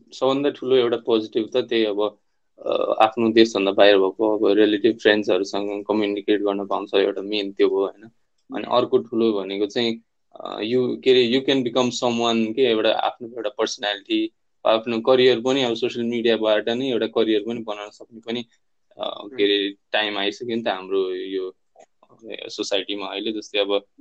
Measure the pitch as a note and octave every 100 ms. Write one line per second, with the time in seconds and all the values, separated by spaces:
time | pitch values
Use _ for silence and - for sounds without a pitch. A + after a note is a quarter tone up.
0 | _ - C3 C3+ C#3+ - B2+ C3 A#2 A#2
1 | A#2+ A2+ A2 B2 G#2+ B2+ A#2 A#2 G#2+ G2+
2 | G#2 - _ _ _ - - - - -
3 | A2 - A2+ A2+ A2+ G2+ G2 G2+ G2+ G2+
4 | F#2+ - A2 G#2+ G#2 G2+ G#2+ G#2 A2+ A2+
5 | A2 G#2+ G#2 F#2 G2 G2 G2+ G2+ G2+ G#2+
6 | G2+ G2+ G2 G#2 G2+ G2+ G2 F#2+ G2 G2
7 | G2 G2 G2 G#2+ G2 G2 G2+ F#2+ G2 G2+
8 | A2+ _ _ _ - G#2+ A2 A#2+ A#2 C3
9 | - A2+ A2+ G#2 F#2+ G2 G#2 B2 A#2 A2+
10 | - _ _ - - - G#2+ B2+ B2 A2+
11 | C3 B2+ A#2+ C3 C3+ C3+ B2 B2 B2 -
12 | B2 A#2 A#2 A2+ A2 A2+ B2+ A2 A2 -
13 | - - A#2 B2 G#2 G#2+ A2+ - G#2 G2+
14 | F#2+ A2 A2 _ _ _ - A2 A#2+ A2+
15 | A2+ C3 B2 A#2 B2+ C3+ B2 A2+ B2+ B2
16 | A#2 A#2+ A2+ A2 A2 G#2+ G#2 A#2 C3+ A2+
17 | A2 A2+ A2 G#2+ G#2 A#2 A2 G#2 G#2 -
18 | A#2 A2+ A2+ A#2+ A#2 _ _ _ _ -
19 | - - G2+ G2+ G2+ G2+ G2 G2+ _ A2
20 | G#2+ G2+ G2+ G2+ A#2+ A#2 A2+ F#2+ F#2 G2
21 | F#2 F#2 F#2+ F#2+ F#2 - _ _ _ _
22 | _ _ A2 G#2 A2+ - G2+ G2 F2+ G2+
23 | F#2+ G2 A2 G#2+ - G#2 G2 G2+ - -